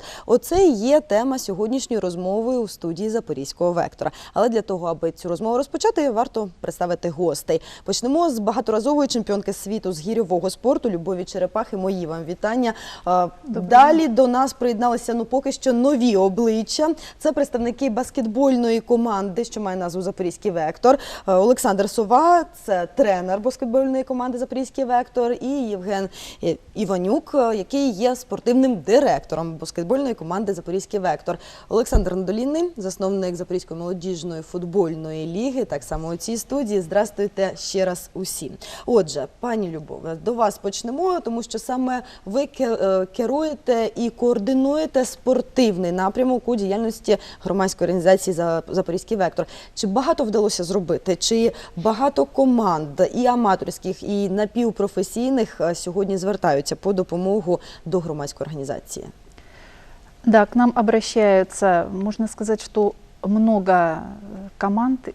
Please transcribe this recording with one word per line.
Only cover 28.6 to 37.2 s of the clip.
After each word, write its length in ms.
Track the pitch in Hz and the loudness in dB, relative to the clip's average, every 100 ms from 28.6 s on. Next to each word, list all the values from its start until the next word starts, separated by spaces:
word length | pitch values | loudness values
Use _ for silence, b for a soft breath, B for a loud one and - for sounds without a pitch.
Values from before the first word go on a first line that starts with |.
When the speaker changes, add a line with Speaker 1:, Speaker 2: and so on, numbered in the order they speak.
| 262 208 | 4 0
Speaker 1:
директором 800 | 139 247 262 143 - 160 165 160 | 2 4 4 2 -2 -6 -6 -8
баскетбольної 560 | 165 - 170 269 269 | -10 -6 -2 0 -2
команди 400 | 220 160 185 202 | -6 -6 -4 -4
«Запорізький 460 | 175 170 185 - 208 | -6 -4 -6 -4 -2
вектор». 380 | 180 151 - 175 B B B | -2 -2 -4 -8 B B B
Олександр 460 | 202 240 233 185 180 | 0 2 2 2 -2
Надолінний – 540 | 180 214 262 311 349 285 | -2 -2 -2 -2 -2 -4
засновник 580 | 190 185 190 196 185 175 | -8 -4 -2 -2 -2 -6
Запорізької 440 | 180 180 - 165 | -6 -6 -6 -8
молодіжної 640 | 175 185 180 175 175 160 | -8 -6 -6 -8 -8 -10
футбольної 840 | 160 180 175 190 170 160 156 156 156 | -10 -10 -2 0 0 -2 -8 -8 -6
ліги, 380 | 175 254 254 214 | -4 -4 -2 -4
так 180 | 147 | -6
само 240 | - 156 160 | -6 -8 -6
у 80 | 170 | -6
цій 220 | - 233 | -6 -6
студії. 440 | - 269 233 208 | -4 -4 -2 -2
Здрастуйте 680 | 160 196 208 - | 0 0 0 -2